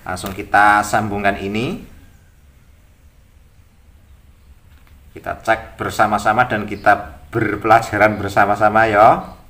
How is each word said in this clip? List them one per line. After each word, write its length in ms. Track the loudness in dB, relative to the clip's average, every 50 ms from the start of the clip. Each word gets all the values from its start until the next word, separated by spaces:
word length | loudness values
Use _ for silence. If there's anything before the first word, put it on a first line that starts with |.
Langsung 320 | _ -10 -10 -10 -10 -12 -12
kita 480 | -12 -8 0 2 4 6 6 4 2
sambungkan 560 | 0 0 -2 -2 -2 -2 -6 -2 -2 -2 -2
ini. 480 | -2 -6 -6 -4 -4 -6 -6 -8 -10 -14 -20 -20 -20 -20 -20 _ _ _ _ _ _ _ _ _ _ _ _ _ _ _ _ _ _ _ -20 _ _ _ _ _ _ _ _ _ _ _ _ _ _ _ -20 _ _ _ _ -20 _ _ -20 _ _ _ -20 -20 _ _ -20 -20 -20 _ _ -20 -20 -20 -20 _
Kita 240 | -14 -12 -12 -12
cek 400 | -8 -4 -4 -4 -4 -4 -16 -12
bersama-sama 720 | -10 -8 -8 -2 -2 0 0 0 0 0 0 0 0 0 0
dan 160 | -2 -6 -6
kita 560 | -8 -10 -2 2 2 2 2 -2 -14 -18 -20 -20 -8
berpelajaran 880 | -4 -4 -2 -2 -4 -4 2 4 4 4 2 -2 0 2 2 2 2
bersama-sama, 720 | -2 -6 -2 0 0 2 2 2 0 0 2 4 2 2 4
ya. 480 | 4 6 6 6 4 2 -4 -14 -20 -20 -20